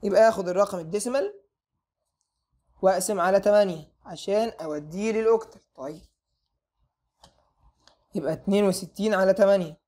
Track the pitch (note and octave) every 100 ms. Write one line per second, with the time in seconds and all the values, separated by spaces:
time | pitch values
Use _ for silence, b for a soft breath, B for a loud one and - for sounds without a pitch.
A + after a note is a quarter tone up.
0 | G#3 G#3 A3 A3 F3+ F3+ G3+ F#3 D#3+ G3+
1 | G#3 C4 G4 G#4 _ _ _ _ _ _
2 | _ _ _ _ _ _ _ _ F#3 F#3+
3 | F#3 G#3 F3 G3 G3 G#3 G3+ E3 D3+ _
4 | - E3+ - G3+ A3+ - D#3+ D3+ D3+ E3+
5 | A3 A3 A3 A3+ A3 - _ _ C3+ D#3+
6 | - _ _ _ _ _ _ _ _ _
7 | _ _ - _ _ _ _ _ _ _
8 | _ G3 D3 D#3 - G3+ G3+ F#3 E3+ -
9 | G#3 G3 F#3+ F#3+ G3+ G3+ E3+ D#3+